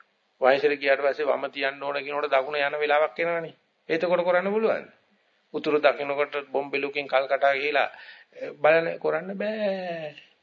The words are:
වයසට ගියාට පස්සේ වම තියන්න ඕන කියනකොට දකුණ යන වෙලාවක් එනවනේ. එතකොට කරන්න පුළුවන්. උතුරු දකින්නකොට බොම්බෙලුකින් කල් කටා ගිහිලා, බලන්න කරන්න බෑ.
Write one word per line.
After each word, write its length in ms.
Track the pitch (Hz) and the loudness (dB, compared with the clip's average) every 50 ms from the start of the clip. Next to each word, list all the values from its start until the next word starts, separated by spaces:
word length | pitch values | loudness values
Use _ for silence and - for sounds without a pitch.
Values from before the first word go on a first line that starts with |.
| - _ _ _ _ _ _ - | -20 _ _ _ _ _ _ 2
වයසට 340 | 135 127 135 139 147 147 147 | 4 4 4 6 4 0 0
ගියාට 260 | 139 139 139 135 131 | 2 2 2 2 4
පස්සේ 240 | 143 139 131 151 151 | 2 0 0 0 0
වම 200 | 135 123 131 139 | 0 0 0 -2
තියන්න 360 | 135 135 143 139 135 139 139 143 | -6 -6 -4 -4 -4 -4 -4 -6
ඕන 140 | 143 143 | -6 -6
කියනකොට 340 | 143 135 143 147 147 147 147 | -6 -6 -4 -4 -4 -2 2
දකුණ 280 | 139 135 131 143 147 147 | 2 2 2 2 -2 0
යන 200 | 143 143 147 151 | 0 0 0 0
වෙලාවක් 400 | 151 147 147 151 156 151 - - | 0 2 4 4 2 2 0 -4
එනවනේ. 360 | 170 170 170 170 165 151 - _ _ _ _ _ _ - | -2 -2 -2 -4 -4 -8 -14 _ _ _ _ _ _ -4
එතකොට 360 | 170 165 180 175 180 175 170 | -2 0 0 2 2 2 2
කරන්න 260 | 180 175 180 185 196 | 2 2 2 2 0
පුළුවන්. 340 | 202 220 226 190 104 76 71 - _ _ _ _ _ _ _ _ _ _ _ _ - | -2 0 0 0 0 -2 -4 -12 _ _ _ _ _ _ _ _ _ _ _ _ -8
උතුරු 260 | 151 151 156 147 151 | -4 -2 2 2 4
දකින්නකොට 560 | 147 139 127 135 143 139 143 143 147 143 147 147 139 | 4 4 4 4 -4 -4 -2 -2 -2 -4 -4 -8 -8
බොම්බෙලුකින් 600 | 135 - 135 143 139 139 139 139 139 139 147 139 | -4 -4 -4 -4 -4 -4 -4 -4 -4 -6 -6 -6
කල් 180 | 139 139 131 139 | 0 0 0 2
කටා 300 | 135 139 131 143 139 139 | 2 0 2 2 2 2
ගිහිලා, 340 | 135 143 151 147 139 113 - - - - - - - - _ - - - - - | 2 -2 0 0 0 0 0 -4 -12 -20 -20 -20 -20 -20 _ -14 -12 -10 -10 -8
බලන්න 340 | 147 143 151 160 165 165 170 170 | 0 4 4 4 4 2 0 -6
කරන්න 340 | 160 - 156 151 156 175 190 202 | -4 -4 -2 -2 -2 -4 -6 -8
බෑ. 960 | 196 202 214 220 220 214 196 190 190 185 180 170 165 156 151 143 - - _ _ _ | -6 -4 -4 -4 -4 -2 -4 -4 -4 -6 -8 -8 -8 -8 -12 -12 -16 -20 _ _ _